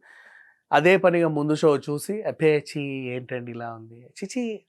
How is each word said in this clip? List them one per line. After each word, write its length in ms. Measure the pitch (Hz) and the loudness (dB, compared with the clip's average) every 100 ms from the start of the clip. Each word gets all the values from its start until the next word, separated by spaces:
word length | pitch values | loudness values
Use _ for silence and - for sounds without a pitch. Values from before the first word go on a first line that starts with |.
| _ - - - _ _ - | _ -20 -20 -20 _ _ 0
అదే 240 | 147 165 190 | 4 6 6
పనిగా 320 | 185 170 165 | 4 4 2
ముందు 260 | 151 147 | 0 0
షో 220 | 151 160 143 | 2 2 2
చూసి, 460 | 143 147 - 208 | -2 -6 -6 -6
"అబ్బే, 360 | 170 127 156 147 | -6 0 2 2
చీ, 220 | 143 151 | -2 -8
ఏంటండి 680 | 139 135 127 123 123 127 120 | -6 -6 -6 -8 -8 -10 -8
ఇలా 220 | 117 117 | -10 -12
ఉంది, 340 | 113 113 117 123 | -14 -18 -20 -20
చీ, 200 | - 196 | -14 -10
చీ, 380 | 254 233 208 | -6 -6 -8